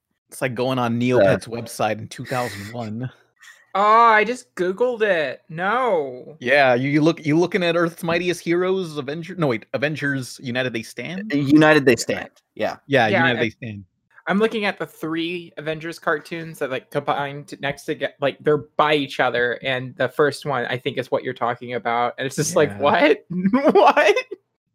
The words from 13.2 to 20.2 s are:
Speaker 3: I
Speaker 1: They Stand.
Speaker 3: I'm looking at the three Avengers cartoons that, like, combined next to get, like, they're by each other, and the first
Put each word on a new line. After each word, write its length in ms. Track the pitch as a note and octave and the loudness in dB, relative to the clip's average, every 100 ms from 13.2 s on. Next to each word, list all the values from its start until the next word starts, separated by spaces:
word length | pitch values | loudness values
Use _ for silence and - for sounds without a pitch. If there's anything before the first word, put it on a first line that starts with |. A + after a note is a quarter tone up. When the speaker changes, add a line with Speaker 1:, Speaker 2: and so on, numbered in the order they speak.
| C3 A#2+ | 2 0
Speaker 3:
I 40 | |
Speaker 1:
They 60 | A2+ | -2
Stand. 340 | - A2+ G2+ - _ _ _ - | -6 -12 -12 -16 _ _ _ -2
Speaker 3:
I'm 120 | F#3+ | 2
looking 260 | A3 A3+ G3+ | 2 0 -4
at 140 | F#3 | -4
the 80 | D#3+ | -8
three 640 | - D#3+ E3 E3 F3 E3+ - | -8 -6 -4 -4 -6 -12 -10
Avengers 420 | D3+ D#3 E3 D#3+ | -8 -8 -10 -6
cartoons 580 | F3 D3+ - E3+ D#3+ D#3 | -2 -2 -4 -12 -12 -8
that, 120 | C3+ | -6
like, 180 | B2+ - | -6 -6
combined 640 | D3 C#3+ C#3 C#3+ C#3+ - D3 | -4 -2 -2 -4 -8 -14 -8
next 220 | C#3 C#3 | -8 -6
to 100 | - C#3+ | -8 -6
get, 200 | C3+ - | -6 -2
like, 160 | C#3 - | -4 -2
they're 180 | D3+ D3 - - | 0 0 0 0
by 180 | D3+ D#3 | 2 2
each 240 | C3+ - | 0 0
other, 400 | B2+ A#2+ B2 - | 0 2 0 -2
and 340 | C3+ B2+ B2+ - | -4 -4 -6 -4
the 120 | C3 | -2
first 360 | - | 2